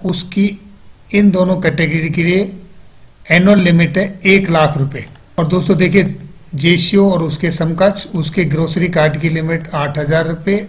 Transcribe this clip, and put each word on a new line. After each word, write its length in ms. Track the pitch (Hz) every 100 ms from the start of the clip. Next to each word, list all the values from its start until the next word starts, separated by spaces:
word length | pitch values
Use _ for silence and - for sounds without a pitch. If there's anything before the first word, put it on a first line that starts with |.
उसकी 440 | 180 - - 196 202 - - - - - -
इन 180 | 202 202
दोनों 240 | 185 185 185
कैटेगरी 520 | 170 151 156 160 160
के 140 | 175
लिए 280 | 170 185 202 - - - - - - _
एनुअल 340 | - 170 190 208
लिमिट 360 | 180 170 170 180
है 220 | 196 -
एक 240 | 185 196 185
लाख 280 | 165 151 151
रुपये। 280 | 135 131 - - - -
और 80 | 156
दोस्तों 300 | 180 180 190
देखिए, 380 | 180 196 190 - - - -
जेसीओ 540 | 139 165 175 - 196 196
और 140 | 170
उसके 280 | 160 156 170
समकक्ष, 540 | 165 165 170 196 202 -
उसके 300 | 165 151 196
ग्रोसरी 420 | 156 160 160 175 175
कार्ड 300 | 170 151 139
की 100 | 160
लिमिट 440 | 160 160 165 -
आठ 220 | 156 143 151
हज़ार 300 | 147 160 165
रुपये 400 | 160 196 202